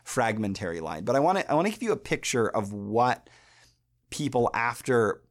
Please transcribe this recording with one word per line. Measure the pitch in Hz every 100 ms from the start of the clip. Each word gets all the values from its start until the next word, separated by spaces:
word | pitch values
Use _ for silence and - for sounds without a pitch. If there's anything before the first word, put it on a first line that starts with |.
fragmentary | - - 113 107 104 95 92 85
line, | 80 78
but | 104 135
I |
wanna, | 156 190 -
I |
wanna | 147 190
give | -
you | 226
a | -
picture | - 160 - 123 110
of | 110 101
what | 104 101 113 123 - - - _ _ - _ _ _ _
people | - 143 123 120
after | - 117 120 - 120 107 - _